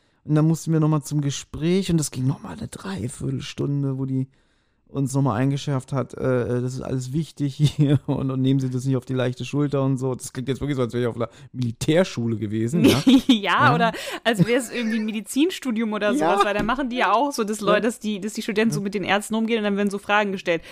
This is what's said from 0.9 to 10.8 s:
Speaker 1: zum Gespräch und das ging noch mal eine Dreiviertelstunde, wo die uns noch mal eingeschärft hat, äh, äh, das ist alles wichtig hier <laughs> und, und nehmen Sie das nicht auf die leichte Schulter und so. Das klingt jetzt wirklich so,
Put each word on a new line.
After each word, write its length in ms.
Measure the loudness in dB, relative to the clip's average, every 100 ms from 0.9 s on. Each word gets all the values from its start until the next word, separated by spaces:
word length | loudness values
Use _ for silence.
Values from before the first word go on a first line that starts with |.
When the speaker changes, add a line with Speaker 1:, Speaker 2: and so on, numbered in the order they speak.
| 2
Speaker 1:
zum 180 | 0 -2
Gespräch 720 | -2 -4 -10 -4 0 0 2
und 60 | 0
das 120 | 0
ging 160 | -2 -2
noch 160 | -2
mal 160 | -8 -12
eine 100 | -12
Dreiviertelstunde, 1300 | -10 -8 -6 -8 -6 -6 -6 -8 -6 -2 -2 -2 -2
wo 60 | -2
die 220 | -2 -4 _ _ _ _ _ _
uns 240 | -4 0
noch 80 | 2
mal 140 | 2 2
eingeschärft 560 | 0 0 -2 -4 -2
hat, 220 | -4 -4
äh, 300 | -4 0 0
äh, 180 | 0 -2
das 140 | -2 -6
ist 60 |
alles 300 | -4 -4 -2
wichtig 440 | -4 -4 -4 -4 2
hier 440 | 0 4 4 4
<laughs> 40 | 2
und, 240 | -2 -2
und 100 | 0
nehmen 200 | 2 2
Sie 80 | 0
das 160 | -2 0
nicht 100 | -2
auf 80 |
die 120 | -2 -2
leichte 280 | -2 -2
Schulter 400 | -4 -2 0 0
und 140 | 0 0
so. 180 | -2 -4
Das 160 | -8
klingt 160 | -8 -6
jetzt 140 | -4
wirklich 160 | -4
so, 40 | -2